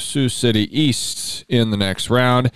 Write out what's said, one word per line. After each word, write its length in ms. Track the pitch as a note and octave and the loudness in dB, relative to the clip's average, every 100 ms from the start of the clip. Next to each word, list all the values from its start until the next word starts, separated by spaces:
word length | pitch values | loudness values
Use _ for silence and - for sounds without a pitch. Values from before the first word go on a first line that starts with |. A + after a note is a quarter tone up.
Sioux 280 | - D3 B2+ | -6 -2 -2
City 400 | - A#2+ G#2+ G#2+ | 0 2 2 0
East 720 | C3+ D3+ A#2 - - - - - | 0 0 0 -4 -8 -10 -10 -2
in 200 | B2 A2+ | 0 2
the 60 | G2+ | 0
next 340 | G2 F#2+ - | -2 -4 0
round. 400 | B2 B2+ B2 B2+ | 2 4 2 0